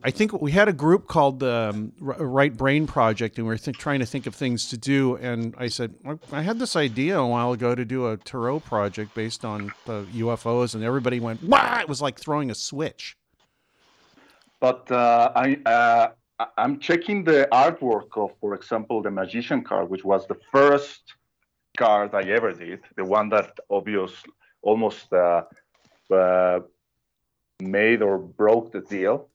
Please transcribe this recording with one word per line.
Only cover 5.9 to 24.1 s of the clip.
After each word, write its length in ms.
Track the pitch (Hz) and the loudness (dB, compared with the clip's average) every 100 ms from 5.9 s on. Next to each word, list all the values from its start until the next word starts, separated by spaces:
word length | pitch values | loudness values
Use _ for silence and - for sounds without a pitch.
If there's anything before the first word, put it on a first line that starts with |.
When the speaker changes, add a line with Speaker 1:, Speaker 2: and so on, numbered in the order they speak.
| - 135 | -8 -14
Speaker 1:
"I, 100 | 156 - | -14 -10
I 120 | 147 | -6
had 180 | 170 233 | -4 -4
this 160 | 254 - | -2 -2
idea 420 | 143 113 151 190 | -2 -2 -2 0
a 80 | 123 | 0
while 240 | 120 123 | 0 -2
ago 220 | 123 120 | -2 -2
to 100 | 123 | -2
do 220 | 117 131 120 | -4 -4 -4
a 100 | 107 | -4
tarot 440 | - 131 117 151 | -8 -6 -4 -4
project 520 | - 110 101 92 107 113 | -2 -2 -2 -4 -10 -8
based 280 | 110 - | -8 -8
on 280 | 113 104 101 - - | -8 -8 -10 -12 -10
the 200 | 107 98 | -10 -8
U 180 | 113 117 | -4 -4
F 160 | 117 117 | -2 -2
Os," 280 | 120 123 | 0 0
and 100 | 113 | -2
everybody 340 | 113 135 123 123 | -2 -2 -2 -4
went, 240 | 117 113 | -6 -6
"Wah!" 380 | 170 262 - 240 | 2 2 4 -2
It 80 | 160 | -4
was 120 | 135 | -4
like 160 | 143 - | -6 -6
throwing 320 | - 147 135 | -6 -4 -4
a 60 | |
switch. 640 | 107 - 139 151 - - - _ _ _ _ _ _ _ _ _ _ _ _ _ _ | -8 -10 -8 -8 -8 -18 -18 _ _ _ _ _ _ _ _ _ _ _ _ _ _
Speaker 2:
But, 280 | 127 127 - | 0 0 -2
uh, 400 | 123 120 117 117 | 2 4 6 4
I, 240 | 120 131 143 113 | 4 0 0 2
uh, 420 | 117 117 117 117 - _ - | 4 6 4 2 -2 _ -8
I, 80 | 113 - | -6 -2
I'm 220 | 123 139 | -2 -2
checking 460 | - 170 190 202 | 0 -2 0 -2
the 240 | 165 147 139 | 4 4 6
artwork 680 | - 151 170 127 107 - 110 | 4 4 2 -2 -2 -2 -4
of, 140 | 101 - | -4 -4
for 140 | 104 | -6
example, 480 | 98 - 113 107 113 | -6 -6 -6 -2 -4
the 80 | 101 | -2
Magician 540 | 98 92 117 120 139 | -4 -6 -6 -4 -6
card, 260 | - 101 92 | -2 -4 -2
which 140 | 92 | -6
was 240 | 95 98 - | 0 0 0
the 100 | 95 _ | -12 _
first 500 | 139 143 143 - - - - _ _ _ _ _ - | 4 6 4 0 -16 -20 -20 _ _ _ _ _ 0
card 380 | 117 104 101 | 4 4 2
I 80 | 101 | -2
ever 300 | 95 113 113 | 0 0 -2
did, 280 | 85 85 95 _ - | -6 -12 -14 _ -8
the 80 | |
one 240 | 92 107 107 | 0 0 2
that 280 | 107 98 - - | 0 -2 -12 -4
obvious, 440 | 101 98 104 92 | -4 -2 -4 -4